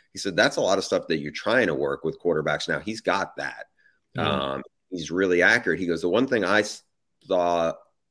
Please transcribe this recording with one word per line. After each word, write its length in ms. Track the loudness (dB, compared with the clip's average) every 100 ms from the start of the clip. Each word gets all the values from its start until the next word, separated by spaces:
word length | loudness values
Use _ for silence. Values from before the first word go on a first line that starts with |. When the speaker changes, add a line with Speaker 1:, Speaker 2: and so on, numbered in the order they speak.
| _
Speaker 1:
He 60 | -10
said, 180 | -2 2
"That's 200 | 2 2
a 40 |
lot 180 | 2 2
of 60 |
stuff 220 | 0 -2 0
that 100 | -4
you're 140 | -4
trying 360 | -6 0 2 2
to 60 |
work 300 | 0 -2 -2
with 160 | -6 -2
quarterbacks 480 | 0 0 0 -2 -2
now." 120 | -4
He's 200 | -6 -6
got 360 | -2 -2 -2 -6
that. 300 | -10 -10 -16 _ _ _ _ -4
Speaker 2:
Mm. 60 |
Speaker 1:
Um, 400 | -2 0 -2 -6 -10 _ _
he's 200 | -10 -4
really 300 | 0 2 4
accurate. 400 | 6 4 2 -2
He 60 | -2
goes, 160 | -2
"The 60 | 0
one 180 | 0 2
thing 180 | 0
I 160 | 2 2
s-, 220 | 0 -6 -18 _ _ _ -2
thought 520 | 0 2 2 0 -4 _ _ _